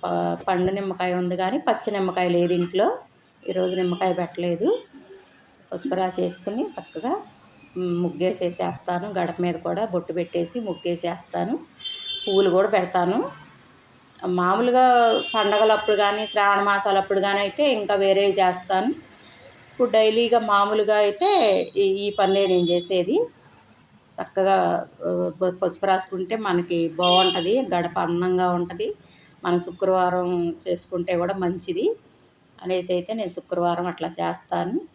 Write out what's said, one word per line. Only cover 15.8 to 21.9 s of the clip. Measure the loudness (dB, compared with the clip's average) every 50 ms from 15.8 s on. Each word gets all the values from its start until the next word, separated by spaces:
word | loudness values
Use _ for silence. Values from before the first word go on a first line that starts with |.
| 2 0 2
కానీ | 2 2 2 2 0 -4
శ్రావణ | -4 0 2 2 4 4 2 2
మాసాలప్పుడు | 2 2 0 0 2 2 0 0 0 0 0
కానీ | 0 0 0 0
అయితే | -2 -4 -2 0 2 2 2
ఇంకా | 0 0 0 0
వేరేవి | 2 4 4 4 4 4 2
చేస్తాను. | 4 4 2 2 2 -2 -4 -2 -2 0 0 0
ఇప్పుడు | -2 -4 -8 -20 -20 -20 -20 -20 -20 -20 -20 -20 -20 -20 -20 -20 -2 -2 -2 2
డైలీగా | 4 4 4 6 4 4 2 4 4 2
మామూలుగా | 4 4 4 4 4 4 2 0 2 2 4
అయితే | 4 4 2 2 2 2 2 4 4 4 4 4 2 0 -2 0 0
ఈ, |
ఈ | 2 2